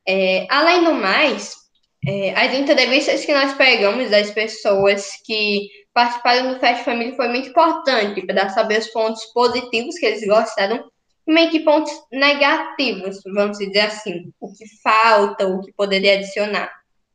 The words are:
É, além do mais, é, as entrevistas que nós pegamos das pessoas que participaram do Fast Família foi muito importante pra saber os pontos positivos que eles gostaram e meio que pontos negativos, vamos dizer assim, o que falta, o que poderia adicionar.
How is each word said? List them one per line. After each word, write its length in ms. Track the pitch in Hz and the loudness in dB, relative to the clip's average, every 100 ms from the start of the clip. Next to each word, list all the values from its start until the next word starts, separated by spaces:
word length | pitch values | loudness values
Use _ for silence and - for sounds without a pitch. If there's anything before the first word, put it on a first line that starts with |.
| - | -2
É, 400 | 190 190 185 - | 0 2 0 0
além 340 | - 320 359 | 2 4 4
do 100 | 339 | 4
mais, 600 | 277 196 220 294 208 - - _ _ _ _ 185 | 2 0 2 2 0 -8 -16 _ _ _ _ -6
é, 260 | 196 196 | -4 -2
as 180 | 185 247 | 0 0
entrevistas 720 | 254 285 262 247 262 311 302 | 0 2 2 2 2 0 -2
que 80 | - | 0
nós 220 | 285 277 | 0 0
pegamos 560 | 277 262 233 202 233 240 | 2 2 4 2 0 0
das 200 | 208 208 | 0 0
pessoas 800 | 214 220 - 220 196 196 202 202 - | -2 -6 -4 0 2 2 2 -4 -14
que 440 | - 220 214 202 202 - _ | -8 -4 -2 -2 -4 -14 _
participaram 580 | - 240 240 254 247 262 | 0 0 0 0 2 0
do 80 | 262 | 0
Fast 240 | 254 240 | 0 0
Família 300 | - 233 233 | -2 -4 -4
foi 140 | 262 240 | -4 -4
muito 200 | 247 269 | -4 -2
importante 720 | - 320 330 269 240 202 202 185 | 2 2 2 0 0 0 -4 -4
pra 220 | 196 - | -2 0
saber 280 | 226 214 214 | 0 0 -2
os 100 | 220 | -2
pontos 360 | 240 220 220 - | -2 -2 -4 -6
positivos 680 | 240 240 240 254 226 254 339 | 0 0 0 -4 -6 -6 -4
que 80 | 226 | -2
eles 200 | 214 208 | -2 2
gostaram 640 | 214 226 - 196 240 - _ _ _ - | 2 2 -2 -2 -4 -8 _ _ _ 2
e 60 | |
meio 180 | 320 330 | 4 4
que 100 | 320 | 2
pontos 320 | 311 302 302 - _ | 2 2 0 -8 _
negativos, 1120 | 254 277 285 285 311 - - 262 190 190 196 190 | -2 0 2 2 2 -2 -4 -4 -4 -8 -12 -6
vamos 260 | 202 202 202 | -2 -2 -4
dizer 220 | 196 196 | -4 0
assim, 520 | 214 214 - 175 170 - | 0 -4 -10 -10 -12 -16
o 120 | 196 | -18
que 120 | 202 220 _ | -18 -20 _
falta, 640 | 254 220 226 214 202 - 196 | 0 4 4 4 2 0 -2
o 140 | 185 | -4
que 120 | 196 | -6
poderia 420 | - 202 196 196 | -6 -2 2 2
adicionar. 580 | 196 196 - 208 196 - - _ _ _ | 2 0 -6 -4 -4 -6 -12 _ _ _